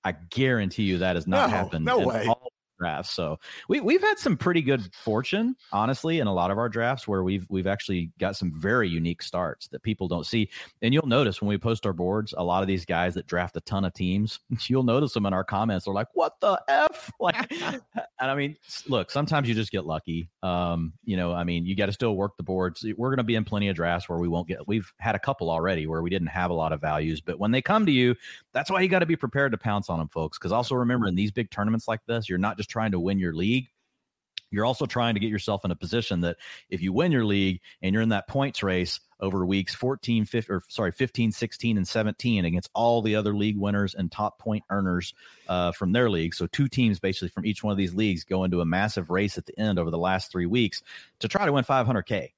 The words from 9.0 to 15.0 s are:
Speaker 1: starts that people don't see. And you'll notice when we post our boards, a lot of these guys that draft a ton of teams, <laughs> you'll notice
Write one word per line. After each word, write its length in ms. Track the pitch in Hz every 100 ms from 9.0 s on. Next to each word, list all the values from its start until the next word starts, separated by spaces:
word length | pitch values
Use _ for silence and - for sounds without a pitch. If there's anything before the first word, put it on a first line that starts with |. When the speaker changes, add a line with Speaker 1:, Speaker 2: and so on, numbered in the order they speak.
| 82 85
Speaker 1:
starts 460 | - 87 85 - -
that 160 | -
people 240 | 113 107 92
don't 180 | 85 76
see. 240 | 117 101 - - _
And 120 | 113
you'll 120 | 143 139
notice 360 | 120 123 92
when 80 | 104
we 80 | 101
post 280 | 113 113 104
our 60 |
boards, 420 | 85 90 107 104 -
a 40 |
lot 200 | 87 90
of 60 | 95
these 180 | 92 -
guys 300 | 82 90 87
that 120 | -
draft 300 | 87 87 82
a 20 |
ton 240 | - 101
of 100 | 95
teams, 460 | - 92 98 104 - _
<laughs> 140 | 120 -
you'll 160 | 131
notice 280 | 127 123